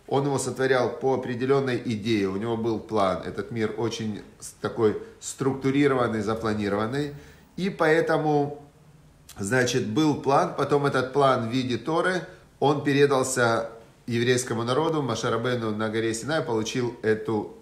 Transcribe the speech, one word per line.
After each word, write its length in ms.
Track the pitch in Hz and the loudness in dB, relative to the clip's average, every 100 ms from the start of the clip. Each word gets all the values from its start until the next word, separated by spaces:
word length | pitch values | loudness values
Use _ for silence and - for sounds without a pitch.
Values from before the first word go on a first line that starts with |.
| - | -2
он 200 | 139 143 | 0 0
его 120 | 131 | 0
сотворял 520 | 123 110 131 127 113 | -2 0 2 2 2
по 240 | - 131 | 0 0
определённой 680 | 131 120 113 127 139 131 117 | 0 -2 -2 2 2 2 -2
идее, 440 | 123 107 107 107 95 | -2 -2 0 0 0
у 80 | 98 | -2
него 200 | 117 113 | -2 -2
был 220 | 113 104 | -2 -2
план. 460 | - 107 95 87 90 | -2 0 2 0 -6
Этот 240 | 104 98 | -8 -6
мир 240 | 117 107 - | -4 -4 -2
очень 440 | 117 - 110 98 - - | -4 -4 -6 -8 -12 -18
с-, 140 | - - | -18 -8
такой 360 | 104 120 110 - - - | -6 2 2 2 -8 -14
структурированный, 1040 | - - 135 135 135 139 143 131 113 110 | -12 -4 -2 0 0 4 4 4 2 0
запланированный. 920 | 101 110 110 104 101 101 110 139 147 143 - - - - | -2 -2 -2 0 0 0 0 -2 -4 -8 -18 -20 -16 -6
И 120 | 190 | -4
поэтому, 960 | - 160 160 165 156 151 147 143 - - _ - - - - - - | 2 4 4 4 2 2 2 0 -6 -18 _ -20 -20 -20 -20 -18 -8
значит, 480 | 98 127 123 131 104 | 0 2 2 0 0
был 340 | 110 156 135 | 2 2 2
план, 340 | 131 143 180 - | 2 2 2 -2
потом 300 | 139 147 139 | 0 2 2
этот 260 | 135 127 | 0 0
план 360 | 143 135 120 113 | 2 4 2 0
в 40 | |
виде 240 | 127 123 113 | -2 -2 -4
Торы, 460 | 160 165 180 185 - - - - | -2 0 0 -2 -6 -16 -16 -2
он 260 | 135 147 | 0 2
передался 880 | 143 139 143 131 127 127 117 110 - - - - - | 2 4 4 4 0 2 2 2 -4 -10 -20 -16 -4
еврейскому 580 | 117 120 123 - 117 | 0 2 2 0 -2
народу, 380 | 120 131 165 156 | 0 0 0 0
Моше 280 | 127 110 120 | -2 -2 -2
Рабейну 400 | 113 127 120 113 | -2 -2 -2 -2
на 180 | 104 110 | -2 -2
горе 240 | 113 113 | -2 -2
Синай 300 | 110 123 156 | -4 -4 -4
получил 560 | 156 156 156 131 120 - | -2 -2 -2 -2 -4 -2
эту 540 | 110 107 113 107 - - | 0 0 0 -4 -4 -4